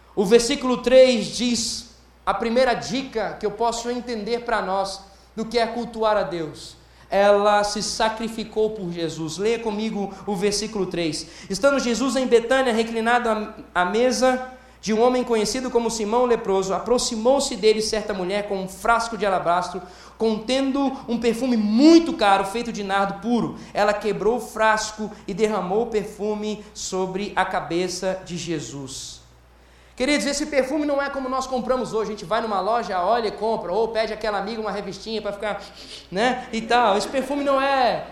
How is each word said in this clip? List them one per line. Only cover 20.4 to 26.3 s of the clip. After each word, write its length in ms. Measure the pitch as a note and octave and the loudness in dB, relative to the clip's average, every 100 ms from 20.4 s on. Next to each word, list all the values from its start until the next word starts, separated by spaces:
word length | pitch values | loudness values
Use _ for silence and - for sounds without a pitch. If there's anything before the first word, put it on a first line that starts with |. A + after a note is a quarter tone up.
| A3 C4+ C4+ C#4 C4+ C4+ - | 0 0 0 0 0 -2 -4
um 100 | A#3 | 0
perfume 380 | A#3 A3+ C4 A#3 | 0 0 0 2
muito 580 | G#3 A3+ D#4 E4 E4 | 2 6 10 10 8
caro, 300 | - G3+ G3 | 2 4 4
feito 300 | G3 A#3 A#3+ | 2 -4 -4
de 100 | A3 | -6
nardo 380 | G3 G3 G3 - | -2 0 0 -2
puro. 360 | A3+ A#3 D#3 - - | 0 0 0 -6 -6
Ela 200 | - G#3 | 0 2
quebrou 420 | G#3 G#3+ F3 G3+ A#3+ | 2 -2 0 0 0
o 40 | |
frasco 680 | A3+ G#3+ A3 G#3+ - - G#3 - - | -4 2 4 4 0 -6 -10 -10 -10
e 80 | |
derramou 500 | F#3+ G#3+ G#3 F3+ G#3 | 0 0 0 0 0
o 40 | A3+ | 0
perfume 800 | G#3+ G3+ - G#3 | -2 -4 -4 -4